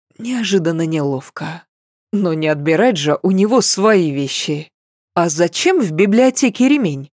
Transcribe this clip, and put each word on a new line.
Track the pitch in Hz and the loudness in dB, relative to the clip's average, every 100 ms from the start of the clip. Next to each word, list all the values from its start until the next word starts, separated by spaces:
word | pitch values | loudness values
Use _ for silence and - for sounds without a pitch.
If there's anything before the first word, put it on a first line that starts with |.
| _ - | _ -12
неожиданно | 233 254 196 190 165 165 160 | -6 -4 0 0 0 -2 -2
неловко. | 160 143 131 - - 160 170 _ _ _ _ _ | -2 -4 -6 -8 -12 -12 -12 _ _ _ _ _
Но | 202 180 | -4 -2
не | 156 156 | -2 -2
отбирать | 151 147 160 247 170 | -2 0 2 2 2
же | 147 147 | -2 0
у | 185 | 0
него | 190 214 254 | 2 2 2
свои | - - 214 202 160 | 2 0 2 2 2
вещи. | 139 135 - - 147 - _ _ _ _ | -2 -4 -6 -6 -6 -8 _ _ _ _
"А | 175 170 | -2 -2
зачем | 151 175 - 339 381 | 0 -2 0 0 2
в | 190 | 0
библиотеке | 156 202 226 262 254 262 - 262 | 0 2 4 2 2 0 2 2
ремень?" | 294 190 139 143 | 2 0 -6 -12